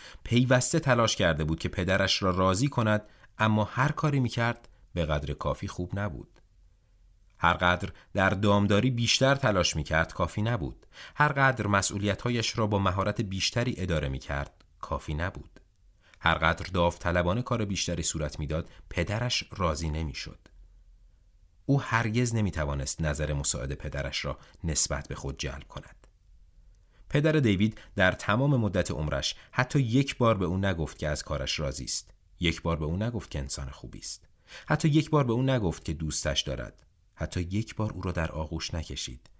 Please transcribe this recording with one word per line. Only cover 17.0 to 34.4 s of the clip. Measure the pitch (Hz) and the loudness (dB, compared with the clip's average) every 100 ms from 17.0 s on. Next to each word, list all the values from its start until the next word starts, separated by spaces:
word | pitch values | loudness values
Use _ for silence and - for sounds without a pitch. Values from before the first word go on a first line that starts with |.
| 87 87 87 113 | 0 2 2 0
کار | 120 117 | -2 -2
بیشتری | 104 95 - 85 | -2 -2 -2 -2
صورت | 80 78 73 - | -2 -2 -4 -4
می‌داد، | 73 78 - - - | -4 -4 -6 -12 -8
پدرش | - 82 107 123 - - | -4 -2 -2 -2 -4 -6
راضی | - 87 76 82 | -2 0 0 -2
نمی‌شد. | 76 80 - - - - - - - - - - _ _ - _ _ - | -2 -4 -6 -12 -16 -20 -20 -20 -20 -20 -20 -20 _ _ -20 _ _ 0
او | 139 | 0
هرگز | - 117 117 113 123 | 2 0 2 0 0
نمی‌توانست | 113 101 80 71 69 67 - | 2 0 0 -2 -2 -4 -2
نظر | 80 73 76 | -2 0 -2
مساعد | 71 69 - 69 | -2 -2 -2 -4
پدرش | 69 71 69 67 - | -6 -6 -6 -6 -6
را | 69 65 - - | -6 -8 -12 -8
نسبت | 82 76 - 69 - | -4 0 0 -2 -6
به | |
خود | 69 69 69 | -8 -8 -6
جلب | 69 67 - | -8 -8 -12
کند. | - - - - _ _ - - - - - - - - | -16 -18 -20 -20 _ _ -20 -20 -20 -20 -20 -20 -20 -2
پدر | 147 156 | 2 4
دیوید | 156 120 95 107 - - - | 4 4 4 2 -2 -6 2
در | 92 | 2
تمام | 87 - 107 143 131 | 2 0 2 2 2
مدت | 107 92 85 | 2 0 0
عمرش | 65 76 67 - - - | -2 -2 -2 -4 -8 -6
حتی | - 131 147 | -2 0 2
یک | 120 127 139 - | 2 2 2 2
بار | 113 104 | 2 4
به | |
او | 85 92 | 2 0
نگفت | 98 85 76 - | 0 0 -4 -4
که | 76 | -4
از | 71 | -4
کارش | - 73 67 - | -4 -4 -4 -4
راضی | 71 65 | -4 -4
است. | 64 - - - _ - | -6 -8 -10 -20 _ -2
یک | 82 82 | -2 0
بار | 82 78 | -2 -2
به | |
او | 78 87 | -2 -2
نگفت | 113 117 - | -4 -4 -6
که | 76 | -6
انسان | 67 - 65 | -6 -6 -8
خوبی | - - - | -12 -16 -14
است. | - - - _ | -14 -14 -18 _